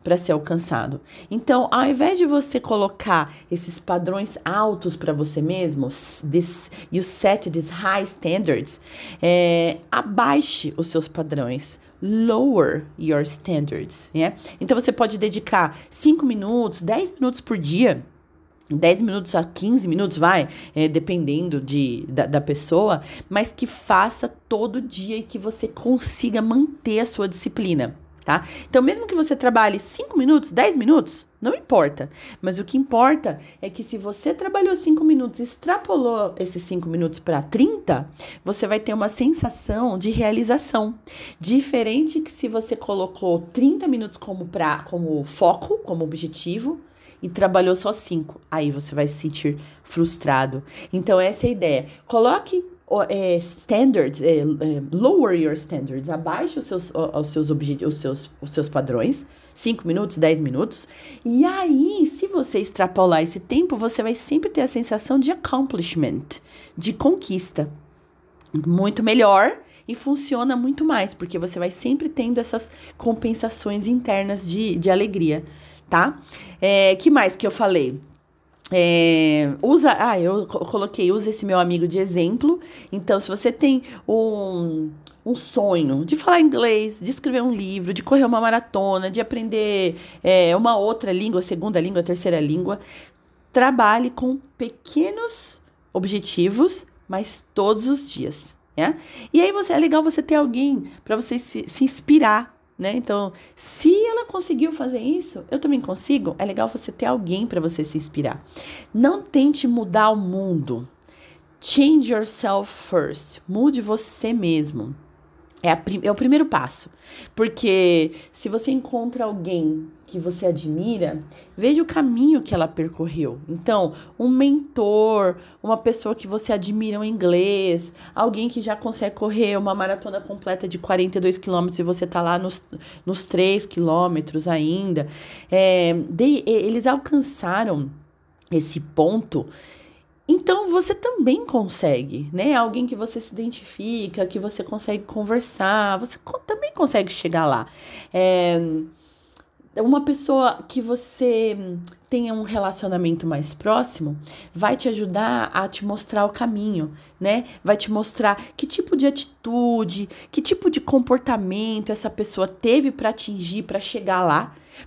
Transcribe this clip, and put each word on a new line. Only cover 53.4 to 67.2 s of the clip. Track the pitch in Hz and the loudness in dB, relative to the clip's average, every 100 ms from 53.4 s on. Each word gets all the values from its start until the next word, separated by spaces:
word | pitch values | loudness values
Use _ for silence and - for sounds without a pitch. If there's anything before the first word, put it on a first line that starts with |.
| 170 - - 214 269 208 135 139 | -2 -10 0 4 4 4 2 2
é, | 147 160 | 2 4
é, | 147 151 156 147 139 | 2 0 -2 -2 -4
lower | 170 247 381 247 175 | 2 4 6 4 4
your | 156 | 0
standards. | 156 - 156 135 131 139 | -2 -6 -8 -6 -8 -8
Abaixe | 160 165 185 330 311 | -6 -4 -4 -4 -6
os | |
seus, | - 185 175 | -6 -8 -6
ó, | - 160 - | -4 -4 -2
os | 151 | -4
seus | 156 151 | -2 0
obje-, | 151 147 139 - | 0 -2 -4 -4
os | 151 | -4
seus, | 139 139 - - | -6 -8 -10 -18
os | 143 | -8
seus | - 147 | -4 -2
padrões. | 139 131 120 113 285 - - _ | -2 -2 0 0 -2 -6 -20 _
Cinco | - 233 226 170 | -6 -4 -2 -2
minutos, | 175 208 160 | -2 -2 2
dez | 160 160 | 2 2
minutos. | 147 127 226 - - - - - | 0 -2 -4 -6 -20 -20 -20 -10
E | 240 240 | -2 2
aí, | 330 392 359 269 330 415 | 2 2 2 2 2 2
se | 311 - 370 | 0 0 -4
você | 359 269 208 | -2 -2 -2
extrapolar | 208 - 185 185 185 160 | -4 -2 -2 4 4 4
esse | 165 180 | 2 -4
tempo, | - 262 359 254 | -2 0 2 0
você | 226 226 | -4 -2
vai | 220 | -2
sempre | 240 - 302 311 | -4 -2 -2 0
ter | - | -2
a | 262 | -2
sensação | 233 240 214 - 269 | -2 -4 -4 0 2
de | 262 | 2
accomplishment, | 349 - 262 269 226 170 170 135 85 - - _ - - - | 0 -2 -2 -2 -2 -4 -2 -2 -2 -8 -16 _ -20 -20 -10
de | 170 | -8
conquista. | - 277 381 | 0 2 2